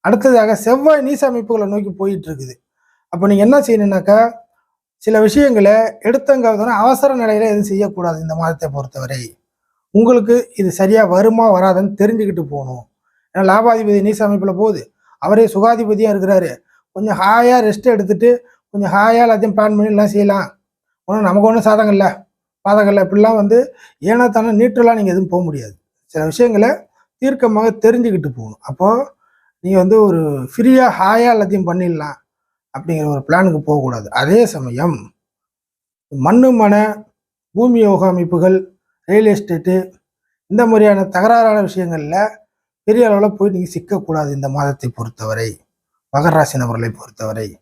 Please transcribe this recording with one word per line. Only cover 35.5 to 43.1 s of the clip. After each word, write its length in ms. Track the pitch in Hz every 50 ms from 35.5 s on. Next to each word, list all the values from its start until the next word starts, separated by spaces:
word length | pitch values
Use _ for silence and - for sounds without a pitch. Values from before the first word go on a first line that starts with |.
| _ _ _ _ _ _ _ _ _ _ _ _
மண்ணு, 440 | 143 135 127 156 208 247 254 262
மன, 220 | 247 226 214 202 208 208 214 214 208 - - _ _ _ _ _ _ _ _ _ _
பூமி 260 | 190 233 254 240 233
யோக 260 | 220 208 196 180 190
அமைப்புகள், 680 | 190 180 180 170 165 175 165 175 185 190 185 190 - _ _ _ _ _ _ _ -
ரியல் 220 | 190 214 220 214
எஸ்டேட்டு, 420 | 202 202 202 - 170 160 - 185 185 185 185 190 _ _ _ _ _ _ _ _ _ _ _
இந்த 200 | _ 190 226 240
மாதிரியான 360 | 220 226 214 214 208 202 196
தகராறான 600 | 190 196 196 180 190 220 233 233 226 220 214 214
விஷயங்கள்ல 540 | 202 - - 185 180 170 165 156 147 147 165 190 208 220 214 _ _ _ _ _ _ _ _ _
பெரிய 260 | _ - 214 240 240
அளவுல 200 | 220